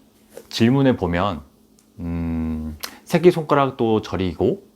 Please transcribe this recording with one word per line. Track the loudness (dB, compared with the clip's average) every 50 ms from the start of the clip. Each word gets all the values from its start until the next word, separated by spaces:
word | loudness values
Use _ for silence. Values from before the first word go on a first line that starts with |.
| _ _ _ _ _ _ -20 -20 -18 -10
질문에 | -2 2 2 4 4 4 4 2 2 2
보면, | 0 -2 0 0 -2 -2 -4 -6 -10 -16 _ _ _ _ _ _ _ _ _ -12
음, | -8 -6 -6 -4 -4 -4 -4 -4 -4 -4 -6 -6 -8 -10 -10 -12 -14 -16 -16 -18 -6
새끼손가락도 | -2 0 4 6 4 4 4 2 0 2 2 2 0 0 0 0 2 2 0
저리고 | 0 -2 -4 -4 -4 -4 -2 0 0 0 0 -2 -6 -14 _